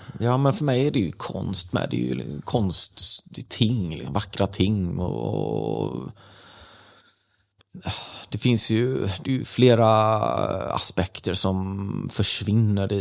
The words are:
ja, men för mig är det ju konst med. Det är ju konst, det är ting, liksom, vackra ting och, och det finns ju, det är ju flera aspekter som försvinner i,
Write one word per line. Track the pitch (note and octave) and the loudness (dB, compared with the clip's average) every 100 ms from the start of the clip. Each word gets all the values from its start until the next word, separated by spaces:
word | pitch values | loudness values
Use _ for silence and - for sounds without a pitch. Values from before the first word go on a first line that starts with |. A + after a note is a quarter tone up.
| - - | -12 -4
ja, | A#2+ B2+ | 0 2
men | C#3 | 2
för | - D3 | 2 0
mig | B2+ C#3+ | 0 0
är | |
det | C#3 | 0
ju | F2 | -2
konst | - - F#2 F#2 G2 - | -4 -10 -6 -4 -2 -2
med. | - - | -4 -2
Det | A#1 | -2
är | B1 B1+ | -2 -4
ju | A#1 D2 | -6 -10
konst, | - A#2+ G2 E2 - - - - - | -4 0 0 0 -2 -2 -2 -4 -8
det | - | -12
är | - | -6
ting, | - A2 B2 F2 D#2 | 2 2 2 -4 -6
liksom, | C2 | -4
vackra | E2 - - G2 | -4 -4 -2 -2
ting | - G2 G#2 F2 F#2 | 2 2 2 0 -2
och, | F2+ G#1 A#1 G#1 G1+ G#1+ G#1+ G#1+ | -4 -4 -2 -2 -2 -2 -2 -2
och | G#1 A#1+ C2 - - - - - - - - - _ _ _ _ _ _ _ F#3 - - - - - | -4 -4 -10 -14 -20 -20 -20 -20 -20 -20 -20 -20 _ _ _ _ _ _ _ -14 -10 -10 -12 -16 -10
det | A2 | 0
finns | B2 A#2 - | 2 4 4
ju, | A2 B2 C3+ G2 F#2 | 2 2 0 -2 -4
det | C3+ | -2
är | C3 | -2
ju | |
flera | B2 - B2+ A#2 A2 A2 A2 G#2+ A2 - - F#2+ - | -2 6 6 8 6 6 4 2 0 0 -2 -2 -2
aspekter | - - - F2+ - - | -2 0 0 -2 -4 -2
som | F2+ F#2+ F#2+ F#2+ G2 G2 G1+ - | 0 2 0 -2 -4 -6 -6 -4
försvinner | - G2+ - G2+ A2 G#2+ G2+ G2 | 0 0 2 2 4 4 2 0
i, | G2+ | -2